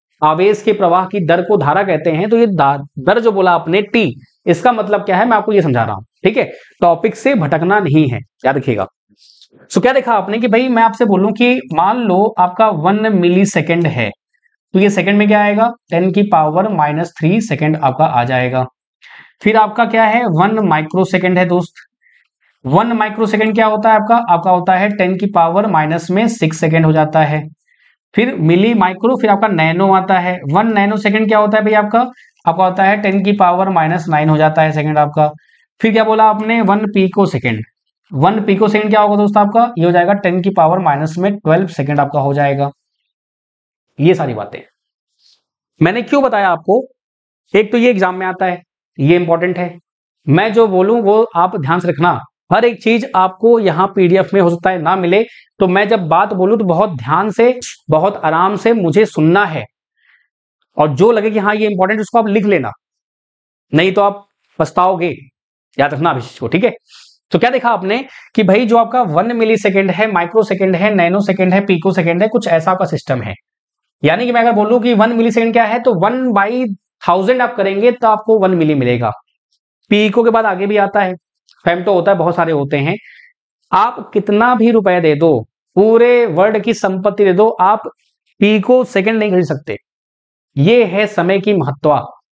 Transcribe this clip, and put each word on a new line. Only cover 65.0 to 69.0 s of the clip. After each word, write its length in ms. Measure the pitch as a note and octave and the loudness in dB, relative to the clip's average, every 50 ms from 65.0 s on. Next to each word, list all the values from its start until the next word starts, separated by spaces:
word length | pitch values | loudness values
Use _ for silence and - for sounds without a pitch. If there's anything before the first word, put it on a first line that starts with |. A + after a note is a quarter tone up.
| F3+ E3+ C3+ D3 C#3 _ _ _ _ _ _ _ _ _ - - | -4 -6 -6 -8 -16 _ _ _ _ _ _ _ _ _ -2 -2
याद 160 | C#3 C#3+ C#3+ | -2 -2 0
रखना 160 | C3+ E3 E3+ | -2 -2 -2
अभी 80 | D3 B2+ | -2 -2
इसको, 300 | A2+ - - - C3 A#2 | -6 -12 -12 -10 -8 -4
ठीक 160 | - F#3 A3+ | -2 0 0
है। 80 | A3 - - _ _ - - - _ _ _ _ - | 0 -2 -4 _ _ -20 -20 -20 _ _ _ _ -4
तो 80 | - F3 | -2 0
क्या 120 | A#3 B3 | 0 0
देखा 200 | C4 B3 B3 A#3+ | 0 0 -2 -2
आपने 340 | A3+ F#3+ F#3 F#3+ G#3 B3+ C4+ - - - - _ - | -2 -2 -2 -4 -4 -4 -6 -10 -18 -20 -14 _ -2
कि 80 | A3+ | 0
भाई 240 | G#3+ F3+ F#3+ A3+ B3+ | 2 2 2 2 2
जो 100 | G#3 A#3 | 2 2
आपका 260 | A#3 A3+ A3+ A#3 B3+ | 2 2 2 0 -2